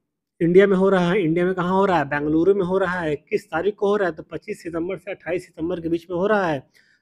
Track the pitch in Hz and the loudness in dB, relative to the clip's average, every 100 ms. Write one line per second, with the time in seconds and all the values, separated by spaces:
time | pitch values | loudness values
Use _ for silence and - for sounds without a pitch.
0 | _ _ _ _ 170 175 202 185 196 190 | _ _ _ _ 4 6 6 4 4 4
1 | 175 202 160 170 180 180 175 190 196 170 | 2 2 0 0 0 0 0 2 2 2
2 | 139 147 151 160 175 202 175 190 185 180 | 0 -2 0 2 2 2 0 0 -2 -2
3 | 160 147 - 214 - 160 185 202 202 208 | -4 -6 -4 -6 -4 -4 -4 -2 -2 0
4 | 185 160 160 156 - 202 170 165 175 180 | -2 -4 -12 -14 -12 -12 -10 -8 -6 -8
5 | - 180 156 175 - - 165 180 165 165 | -10 -12 -8 -8 -8 -10 -6 -6 -4 -6
6 | - 175 202 208 180 139 - _ _ _ | -4 -4 0 0 0 -4 -8 _ _ _